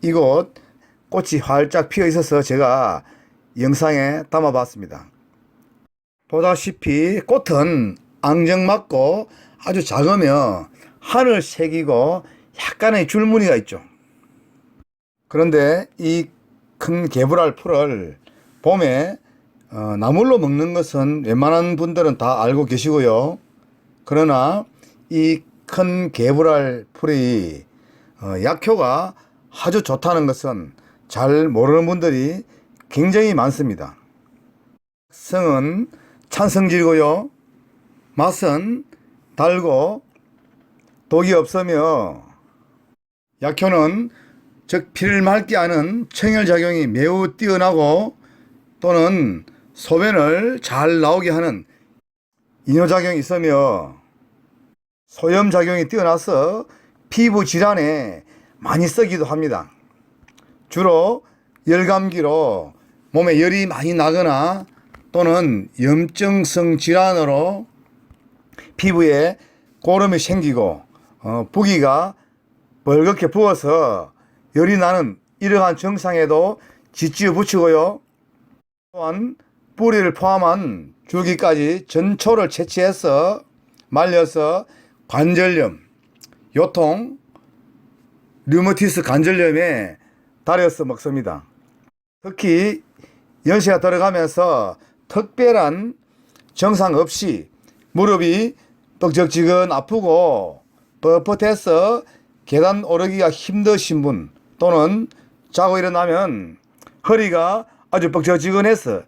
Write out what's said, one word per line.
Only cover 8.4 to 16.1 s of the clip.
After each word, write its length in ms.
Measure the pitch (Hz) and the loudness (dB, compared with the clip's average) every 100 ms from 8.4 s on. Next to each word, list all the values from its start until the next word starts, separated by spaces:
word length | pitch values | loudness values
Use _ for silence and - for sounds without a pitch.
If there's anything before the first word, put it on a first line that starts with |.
| 165 185 185 208 - 131 139 196 214 _ _ _ - | 2 2 2 0 -2 0 0 0 -6 _ _ _ -6
아주 180 | 185 | -4
작으며 840 | 151 117 151 202 156 143 123 90 76 _ - _ | -2 0 2 2 2 2 0 -4 -10 _ -20 _
하늘 420 | - 240 254 208 | -4 0 2 2
색이고 840 | 151 - 160 165 147 120 139 180 - _ _ - | -2 -6 -4 -2 0 2 2 -2 -8 _ _ -12
약간의 500 | - - 220 214 156 | -12 -2 0 0 0
줄무늬가 480 | 208 220 220 190 120 | 0 2 2 2 0
있죠. 260 | 104 95 - _ _ _ _ _ _ _ _ _ _ _ _ _ _ | -2 -12 -18 _ _ _ _ _ _ _ _ _ _ _ _ _ _
그런데 580 | 151 165 151 143 170 - - | 0 2 4 2 0 -4 -6
이 320 | 165 | -4